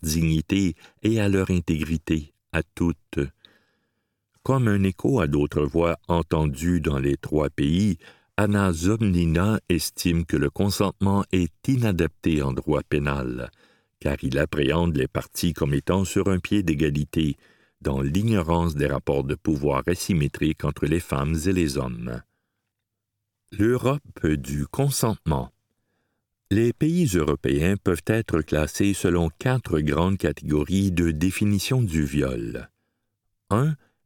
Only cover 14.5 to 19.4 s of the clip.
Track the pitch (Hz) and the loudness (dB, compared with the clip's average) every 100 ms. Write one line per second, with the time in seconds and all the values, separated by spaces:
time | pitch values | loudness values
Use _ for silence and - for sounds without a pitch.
14.5 | 73 67 80 85 73 65 - - - 90 | 0 0 0 0 0 -2 -4 -8 -4 -2
15.5 | 78 73 71 - 90 92 98 95 92 - | 0 -2 -2 0 0 0 0 0 0 0
16.5 | 104 90 73 76 73 71 85 76 - _ | 0 0 0 0 0 -2 -2 -2 -2 _
17.5 | _ _ _ - 67 69 85 113 107 80 | _ _ _ -4 -2 -2 0 2 2 2
18.5 | 85 85 73 71 67 - 69 67 - | 2 2 0 0 0 0 -2 -2 -4